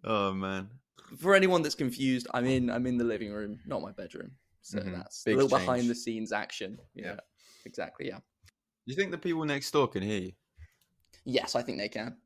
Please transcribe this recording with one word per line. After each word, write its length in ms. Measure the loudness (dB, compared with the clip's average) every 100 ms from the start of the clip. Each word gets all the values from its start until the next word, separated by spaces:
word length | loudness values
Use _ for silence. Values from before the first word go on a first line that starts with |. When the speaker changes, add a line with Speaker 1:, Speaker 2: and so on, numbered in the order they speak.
| 0
Speaker 1:
Oh, 260 | 2 2
man. 380 | 0 -2 -4 -6 -14 _ -20 -20 -4
Speaker 2:
For 180 | 6 6
anyone 280 | 8 4
that's 120 | 2 0
confused, 520 | -2 0 2 2 0
I'm 120 | 0 2
in, 240 | 2 2
I'm 180 | 0 0
in 100 | 2
the 60 |
living 280 | 2 0 -2
room, 260 | -6 -6 -8 -6
not 160 | -6
my 100 | -6
bedroom. 400 | -10 -12 -12 -14 -16 _ _
So 180 | -8 -6
Speaker 1:
Mm-hmm. 140 | -6
Speaker 2:
that's 300 | -8 -10 -6 2
Speaker 1:
Big 80 |
Speaker 2:
a 40 | 4
little 120 | 6
behind 320 | 4 4 2
Speaker 1:
change. 60 | 2
Speaker 2:
the 60 | 0
scenes 360 | -4 -4 -2
action. 460 | -4 -4 -8 -10 -10 -18 -12
Speaker 1:
Yeah. 100 | -10
Speaker 2:
Yeah, 80 | -10 -14 _ -20 -20 -14
exactly. 420 | -8 -8 -8 -10
Yeah. 120 | -10 _ _ -20 _ _ _ -10
Speaker 1:
You 100 | -2
think 160 | -2
the 60 | -2
people 260 | -2 0
next 260 | 2 0 2
door 160 | 4 4
can 120 | 2
hear 200 | 0 -2
you? 100 | -4 -10 _ _ -20 _ _ _ _ -16 -2
Speaker 2:
Yes, 300 | -2 0 -2
I 60 |
think 160 | -2 -4
they 120 | -6
can. 260 | -6 -10 -12